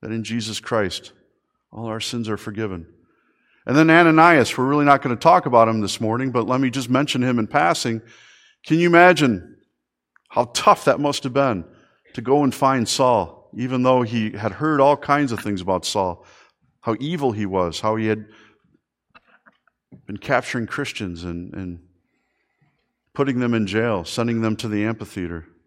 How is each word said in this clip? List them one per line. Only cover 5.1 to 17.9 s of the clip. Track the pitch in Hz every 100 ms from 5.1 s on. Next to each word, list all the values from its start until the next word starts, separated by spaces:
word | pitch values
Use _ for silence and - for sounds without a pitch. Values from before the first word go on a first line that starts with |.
| 120
talk | 165 175 156
about | 120 113
him | 110
this | 101 -
morning, | 113 113 135
but | 120 110
let | 127
me | 135
just | 127 120
mention | 127 143 131
him | 123 120
in | 110
passing. | 143 160 165 127 113 - - _ _ _ _
Can | - 160
you | 175
imagine | 170 175 170 147 101 87 - _ _ _ _ _ _ _
how | - 120
tough | - - 196 -
that | 127
must | 143 139
have | 139
been | 127 139 104 82 _ _ _ _
to | -
go | 117 143
and | 143
find | - 135 131 113
Saul, | - 131 117 85 - _ -
even | 123 127
though | 127 127
he | 117 117 110
had | 104 110
heard | 95 156 151
all | 139 143
kinds | - 143 143
of | 110
things | - 101
about | 90 92 -
Saul, | 104 95 85 _ _ _ _ _ _
how | - 113
evil | 139 170 139
he | 107 101
was, | 92 87 80
how | 107